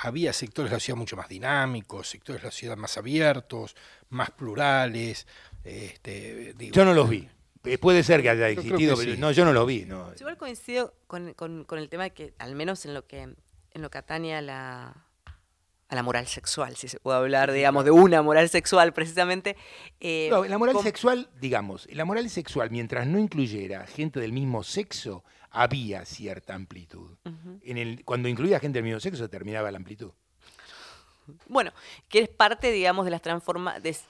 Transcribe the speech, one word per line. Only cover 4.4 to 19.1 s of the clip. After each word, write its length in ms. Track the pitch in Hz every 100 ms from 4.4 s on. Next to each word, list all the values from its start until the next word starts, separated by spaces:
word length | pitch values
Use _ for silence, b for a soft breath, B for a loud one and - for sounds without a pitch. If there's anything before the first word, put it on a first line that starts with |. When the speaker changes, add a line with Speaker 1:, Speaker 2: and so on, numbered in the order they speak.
| 123 104 143 135 127 117 117 107 B B B B
Speaker 1:
este, 880 | - 98 101 - - 101 107 113 117
digo 200 | - 120
Speaker 2:
Yo 100 | 185
no 80 | 190
los 140 | 165 120
vi. 200 | 107 - _ _ _
Eh, 140 | 123 127
puede 240 | 180 180
ser 180 | 160 160
que 80 | 120
haya 180 | 117 113
Speaker 1:
Yo 40 | 107
creo 40 |
Speaker 2:
existido, 320 | - 180 156 127
Speaker 1:
que 60 |
Speaker 2:
pero 120 | 120 117
Speaker 1:
sí. 40 |
Speaker 2:
no, 120 | 151
yo 120 | 143
no 80 | 175
los 140 | 127 123
vi, 180 | 120 90
no. 240 | 95 90
Speaker 3:
Yo 60 | 90
igual 160 | 277 349
coincido 580 | 277 226 - 247 240 _ _
con, 260 | 180 175
con, 300 | - 165 165
con 140 | 147 160
el 100 | 151
tema 160 | 170
de 60 | 185
que, 220 | - 151 -
al 160 | 120
menos 300 | 139 165 185 147
en 80 |
lo 120 | 143 -
que, 160 | 139
en 600 | 131 131 _ _ _ -
lo 80 | 151
que 80 | 139
atañe 380 | - 160 165 156
a 40 |
la, 540 | 143 135 131 123 123 147 _ _ - - _ _ _ _ _
a 60 | 127
la 60 |
moral 240 | 123 120 120
sexual, 480 | - - - 127 123
si 100 | 127
se 140 | -
puede 180 | 131 127
hablar, 300 | 131 135 139
Speaker 2:
Sí, 60 |
sí, 20 | 135
Speaker 3:
digamos, 240 | 139 139
Speaker 2:
claro. 140 | 139 165
Speaker 3:
de 60 |
una 180 | 190 160
moral 260 | 151 156 165
sexual, 440 | 175 - 185 170
precisamente, 640 | 156 160